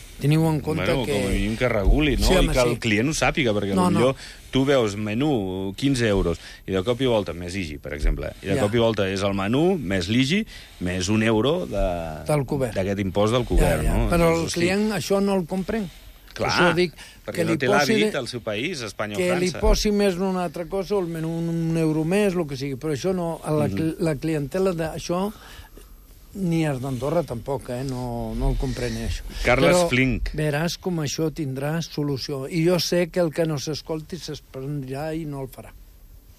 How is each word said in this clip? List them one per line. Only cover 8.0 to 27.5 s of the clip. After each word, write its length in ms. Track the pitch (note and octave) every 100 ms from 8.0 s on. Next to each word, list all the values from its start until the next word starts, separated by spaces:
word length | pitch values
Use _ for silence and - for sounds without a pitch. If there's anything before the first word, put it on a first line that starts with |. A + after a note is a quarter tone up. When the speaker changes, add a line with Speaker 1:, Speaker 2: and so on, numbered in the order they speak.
| D2+ C#2+ D2 -
Speaker 2:
i 60 | F#2
de 80 | F#2+
Speaker 1:
Ja. 60 |
Speaker 2:
cop 100 | G#2
i 60 | A#2
volta 300 | A2+ G#2 F#2+
és 100 | F#2+ G2+
el 60 | G2
menú, 400 | G2 C3 F3 F#3+
més 300 | F2 G2 E2+
l'igi, 320 | A#2 C3 G3+ A3 - - -
més 300 | F2+ F2+ F2+
un 100 | A2
euro 440 | A2 A2 B2+ F3 -
de, 160 | G2+ F#2+ F2 D#2+ D#2 D#2
Speaker 1:
Del 200 | D3+ B2+
cobert. 280 | D3 B2+
Speaker 2:
d'aquest 260 | G#2 F#2+ G2+
impost 300 | F#2+ F#2 G#2+ B2
del 80 |
cobert, 400 | A#2 F#2 F2+ D#2+
Speaker 1:
Ja, 80 | D#2
ja. 60 | -
Speaker 2:
no? 100 | A2+
Speaker 1:
Però 200 | E3+ E3
Speaker 2:
Doncs, 100 | E3
Speaker 1:
el 60 | D#3
Speaker 2:
hosti. 140 | F3
Speaker 1:
client 300 | F3 G3+ G#3+
això 260 | G3 - G3
no 140 | G3 F#3+
el 80 | D#3+
comprèn. 440 | F#3+ F#3 A3+ F3 - - - -
Speaker 2:
Clar, 160 | - D#2+
Speaker 1:
Això 240 | G2 F3 D#3+
dic, 180 | F3+ - - - -
Speaker 2:
perquè 100 | -
Speaker 1:
que 80 | E3
Speaker 2:
no 60 |
Speaker 1:
li 60 | D#3+
Speaker 2:
té 100 | C3
Speaker 1:
posi 240 | C#3+ D3
Speaker 2:
l'hàbit 180 | A3 G#3+
Speaker 1:
de-, 40 | D3+
Speaker 2:
al 100 | A#2+
seu 100 | A#2+
país, 400 | A2 G#2 D#3 D#3
a 20 | A2
Espanya 280 | - G#2+ G2+
o 20 |
Speaker 1:
que 160 | F3+ F2+
li 140 | F3+
Speaker 2:
França. 80 | -
Speaker 1:
posi 320 | - - G#3+
més 240 | G#3 G3+ F3
una 300 | F#3+ F#3 F3
altra 200 | E3+ E3
cosa, 300 | G3 F3 G3+
o 40 |
el 60 | E3+
menú 200 | E3 D#3+ E3
un, 120 | E3
un 280 | E3 E3 E3
euro 280 | D#3+ D#3 D#3+
més, 280 | G3 G3+
el 140 | F3 D3+
que 80 | C3+
sigui, 200 | C#3+ B2
però 140 | D3+
això 200 | C#3 F#3
no... 280 | F#3 E3+ D#3+
a 80 | -
la 160 | D3+ C#3+
Speaker 2:
Mhm. 80 | G2
Speaker 1:
cli-, 200 | D#3+ -
la 160 | E3 C#3+
clientela 560 | D#3+ D#3 C#3 F#3 F#3+
d'això... 600 | E3 D#3+ D#3+ - F3 G3+ - - - - - - - - - - G3+
Ni 300 | F3 E3 D#3
els 160 | C3
d'Andorra 420 | C3+ B2 C#3 E3
tampoc, 460 | C#3+ A#2 B2